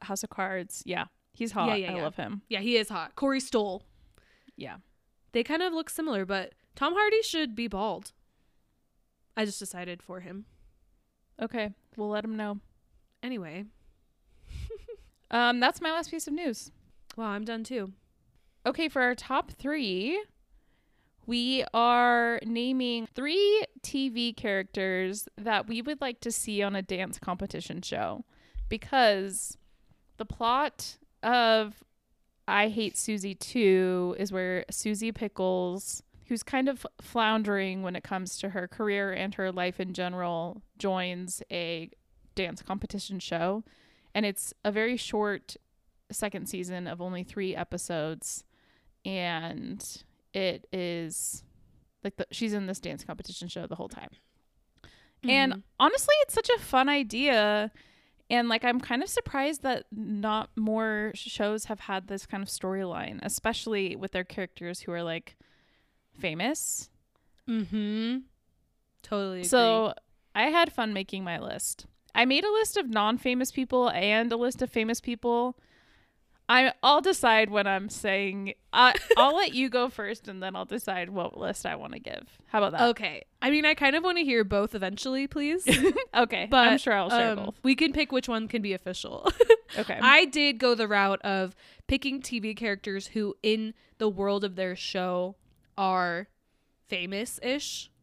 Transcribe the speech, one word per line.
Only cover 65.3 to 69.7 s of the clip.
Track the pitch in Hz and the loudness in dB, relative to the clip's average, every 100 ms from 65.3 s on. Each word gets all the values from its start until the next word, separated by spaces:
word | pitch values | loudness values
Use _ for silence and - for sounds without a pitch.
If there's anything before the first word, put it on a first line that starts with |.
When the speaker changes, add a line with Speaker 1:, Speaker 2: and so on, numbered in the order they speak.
| _ _ _ _ _ _ _ _ - | _ _ _ _ _ _ _ _ -8
Speaker 1:
famous. | 185 156 220 311 - - - _ _ _ _ _ - | -6 -2 -2 -2 -4 -6 -8 _ _ _ _ _ -4
Speaker 2:
Mm-hmm. | 226 180 214 208 214 226 254 262 _ _ _ _ _ _ _ | -2 -2 -2 -2 -2 -2 -4 -6 _ _ _ _ _ _ _
Totally | - 208 196 185 | -6 -4 -2 -4
agree. | 180 | 4
Speaker 1:
So | 254 226 | 6 6